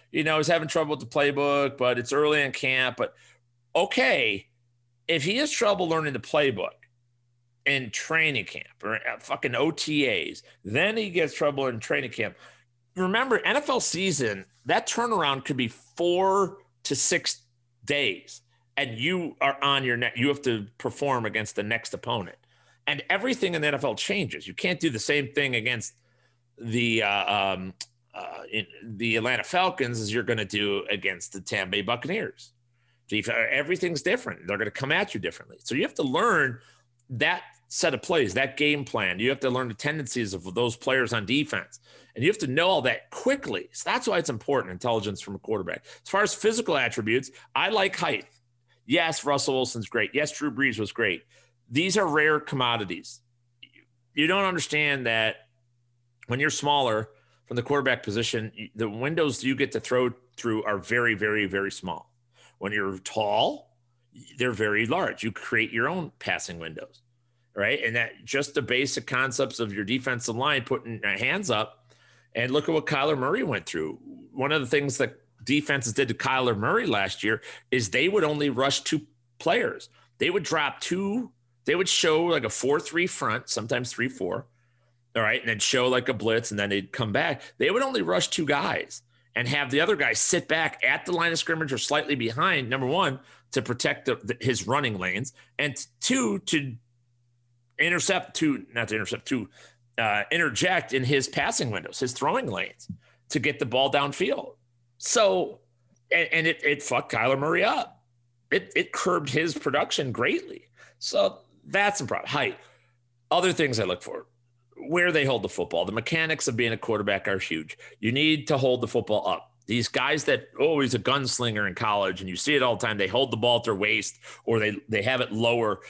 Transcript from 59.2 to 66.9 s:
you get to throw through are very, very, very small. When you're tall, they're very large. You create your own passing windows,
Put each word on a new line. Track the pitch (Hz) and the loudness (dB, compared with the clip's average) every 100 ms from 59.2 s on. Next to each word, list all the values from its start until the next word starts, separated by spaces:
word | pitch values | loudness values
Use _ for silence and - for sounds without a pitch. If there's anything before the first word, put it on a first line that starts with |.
| 151 113 | 0 0
you | 131 131 | -2 0
get | 135 | 0
to | 110 | -2
throw | - 127 123 117 _ - | 0 2 0 -4 _ -6
through | 120 110 | -2 -2
are | 104 101 | 0 -4
very, | 87 120 117 | 0 2 2
very, | 104 107 107 98 | 2 0 0 0
very | 98 98 | -2 -2
small. | - 92 80 - _ _ _ - _ | -6 -8 -10 -12 _ _ _ -20 _
When | 98 | -4
you're | 104 98 92 | -2 -2 -6
tall, | - 110 104 104 165 302 - _ _ _ _ - - - | -6 -2 0 2 2 -2 -14 _ _ _ _ -20 -20 -2
they're | 127 | -2
very | 101 107 104 113 | 0 0 2 2
large. | 170 139 - | 0 0 -2
You | 110 | -8
create | - - 117 110 | -8 -2 0 0
your | 113 131 | 0 0
own | 185 156 - | -2 -6 -8
passing | - 87 - 85 | -4 -4 -4 -10
windows, | 82 76 - | -10 -12 -16